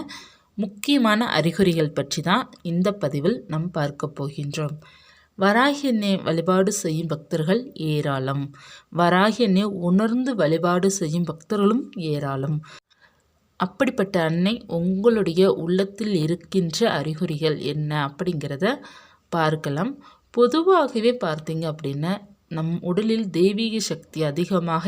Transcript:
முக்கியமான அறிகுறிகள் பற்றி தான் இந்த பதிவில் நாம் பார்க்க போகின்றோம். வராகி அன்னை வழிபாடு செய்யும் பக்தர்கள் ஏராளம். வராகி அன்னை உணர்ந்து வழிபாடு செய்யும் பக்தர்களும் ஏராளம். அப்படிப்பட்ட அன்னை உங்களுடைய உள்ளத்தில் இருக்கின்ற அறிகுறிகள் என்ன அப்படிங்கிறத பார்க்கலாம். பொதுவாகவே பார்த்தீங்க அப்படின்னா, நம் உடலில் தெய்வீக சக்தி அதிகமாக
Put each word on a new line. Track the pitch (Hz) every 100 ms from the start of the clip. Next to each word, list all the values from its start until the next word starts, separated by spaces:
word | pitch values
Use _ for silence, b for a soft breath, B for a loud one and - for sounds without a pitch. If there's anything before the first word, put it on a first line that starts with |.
| 302 B B B B -
முக்கியமான | 196 - - 285 226 208 240
அறிகுறிகள் | - 156 165 185 165 151
பற்றி | 156 139 -
தான் | 156 214 - -
இந்த | 175 170 190
பதிவில் | 202 143 143 160 247 -
நாம் | 156 175
பார்க்க | 175 143 147 151
போகின்றோம். | 151 139 143 143 147 151 151 b b b b b -
வராகி | 190 220 277 285 285
அன்னை | 226 202 190
வழிபாடு | - 165 165 185 190
செய்யும் | - 170 156 165
பக்தர்கள் | 147 - 165 156 214 254 - 156
ஏராளம். | 151 147 135 131 139 139 B B B B
வராகி | 165 175 180 208 208
அன்னை | 226 185 208 196
உணர்ந்து | 175 185 220 240 254
வழிபாடு | 226 151 160 175 180 190
செய்யும் | 190 160 170
பக்தர்களும் | 165 160 - 208 202 233 - - 160
ஏராளம். | 147 143 135 139 151 151 B _ b b b b _ _ _
அப்படிப்பட்ட | 185 - 262 262 196 185
அன்னை | 160 165 190 240 -
உங்களுடைய | 170 175 190 220 220 175 165 190
உள்ளத்தில் | - 165 185 196 - 214
இருக்கின்ற | 190 156 170 - 190 170 - 233
அறிகுறிகள் | 165 147 156 180 151 156 147
என்ன | 139 147 151 151
அப்படிங்கிறத | 139 - 180 160 139 139 196 277 B B B B _
பார்க்கலாம். | 170 156 156 156 143 220 285 B B _
பொதுவாகவே | - 240 311 339 370 285 226 226
பார்த்தீங்க | 247 175 156 156 160 165
அப்படின்னா, | 156 139 139 165 202 - - _
நம் | 160 160 170
உடலில் | 175 180 220 226 208
தெய்வீக | 165 185 208 226 220
சக்தி | - 147 - 156
அதிகமாக | 156 143 175 185 170 160